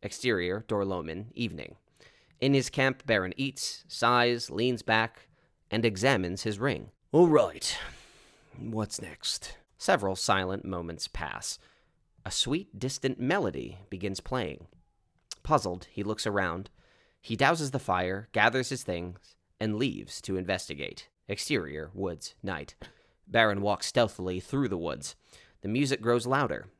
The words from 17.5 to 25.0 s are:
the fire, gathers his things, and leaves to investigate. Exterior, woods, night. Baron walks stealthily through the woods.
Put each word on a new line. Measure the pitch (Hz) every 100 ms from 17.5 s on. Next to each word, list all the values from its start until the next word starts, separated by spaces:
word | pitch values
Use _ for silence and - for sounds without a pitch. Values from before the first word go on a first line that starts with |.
| 165 143
the | 135
fire, | - 90 90 95 110
gathers | - 107 127 123
his | 131
things, | - 87 87 90 _ _ _ _
and | 110 104
leaves | 131 50 - -
to | - 95
investigate. | 92 92 - 73 69 - - _ _
Exterior, | 101 - 139 78 76 78
woods, | 92 95 82 - -
night. | 92 85 73 - - _ _ _ _
Baron | 117 110 101
walks | 98 98 -
stealthily | - 113 - 92 90
through | - 135 131
the | 90
woods. | 82 64